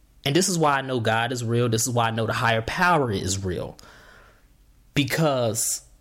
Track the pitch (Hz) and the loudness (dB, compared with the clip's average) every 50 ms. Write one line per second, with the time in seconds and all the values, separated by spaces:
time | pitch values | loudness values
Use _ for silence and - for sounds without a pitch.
0 | _ _ _ _ - 139 143 170 185 196 180 165 156 147 139 135 131 131 131 123 | _ _ _ _ -4 0 2 2 2 2 0 2 2 2 2 2 0 -2 -2 -2
1 | 110 110 110 113 117 120 131 117 117 113 117 120 123 120 113 110 - 131 117 117 | 0 0 2 2 0 0 -2 -4 -2 -2 0 2 2 2 0 0 0 0 0 0
2 | 113 113 110 113 113 107 107 113 123 117 113 113 113 - - 165 180 180 175 156 | 0 0 0 -2 -2 -2 -2 0 2 2 2 2 0 -2 -2 0 2 4 4 4
3 | 139 117 101 92 - 95 95 98 98 92 85 - - - - - - - - - | 2 2 0 -2 -2 -2 -4 -4 -4 -4 -6 -6 -6 -10 -12 -16 -20 -20 -20 -20
4 | - - - - - - - _ _ _ _ _ _ _ _ _ _ _ - 147 | -20 -20 -20 -20 -20 -20 -20 _ _ _ _ _ _ _ _ _ _ _ -2 -2
5 | 139 120 - - 165 151 135 127 120 113 104 110 - - - - - - _ _ | -2 -2 0 0 0 2 2 0 0 0 -2 -2 -4 -4 -4 -6 -8 -14 _ _